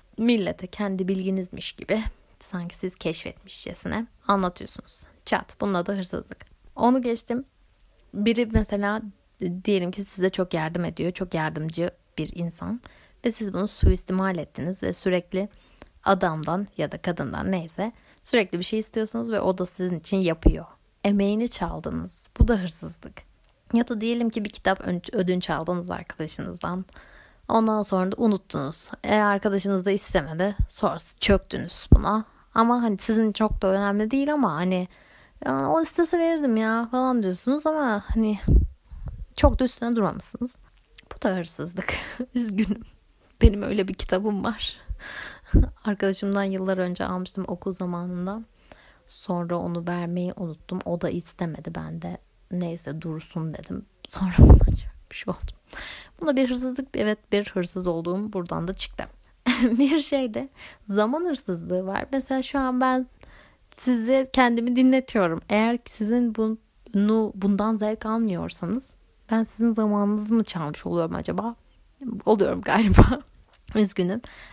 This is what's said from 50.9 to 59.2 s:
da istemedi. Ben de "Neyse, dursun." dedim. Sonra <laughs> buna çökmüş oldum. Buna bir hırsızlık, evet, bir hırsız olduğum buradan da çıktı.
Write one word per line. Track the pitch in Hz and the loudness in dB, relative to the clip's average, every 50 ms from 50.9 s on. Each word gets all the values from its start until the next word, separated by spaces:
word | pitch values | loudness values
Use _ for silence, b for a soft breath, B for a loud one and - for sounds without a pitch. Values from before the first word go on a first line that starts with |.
| 170 170 | -4 -2
da | - 160 | -2 -2
istemedi. | - 175 165 - - - 175 170 151 - - 165 165 | -4 -4 -6 -8 -8 -8 -6 -6 -6 -8 -10 -10 -10
Ben | 165 160 156 160 165 | -8 -8 -8 -10 -10
de | 165 170 175 - _ _ _ _ _ - | -10 -10 -12 -12 _ _ _ _ _ -8
"Neyse, | - 175 175 170 170 170 - - - 160 | -6 -4 -4 -4 -6 -8 -10 -10 -10 -8
dursun." | - 165 156 160 - - - 165 160 160 151 | -8 -8 -8 -8 -10 -10 -8 -8 -8 -8 -8
dedim. | - - - - - - - _ _ - - | -10 -12 -12 -12 -12 -12 -14 _ _ -18 -14
Sonra | - - 190 185 - | -6 -4 -2 4 10
<laughs> | - | 12
buna | - - - - - - - | 12 12 12 12 10 8 4
çökmüş | - - - - - - - - - - - | 2 -2 -6 -14 -16 -20 -18 -16 -10 -6 -6
oldum. | - - - - - - _ - B B B B B B B B B B | -6 -6 -8 -12 -12 -14 _ -20 B B B B B B B B B B
Buna | 339 311 269 | -2 0 2
bir | 262 269 247 | 2 2 2
hırsızlık, | 254 247 254 254 254 277 269 - - | 0 -2 -4 -4 -6 -6 -8 -6 -4
evet, | - 220 214 214 - _ _ | -2 0 0 -2 -4 _ _
bir | 208 202 202 - | 0 0 0 0
hırsız | - 190 175 170 - 185 180 180 | -2 -4 -4 -4 -4 -4 -2 -2
olduğum | 165 165 165 175 180 196 208 214 202 | -2 -2 -2 -4 -4 -4 -4 -6 -6
buradan | 185 175 165 160 165 170 175 | -6 -6 -6 -6 -6 -4 -6
da | 185 | -6
çıktı. | - - - - - - - - _ | -8 -10 -10 -10 -10 -12 -12 -14 _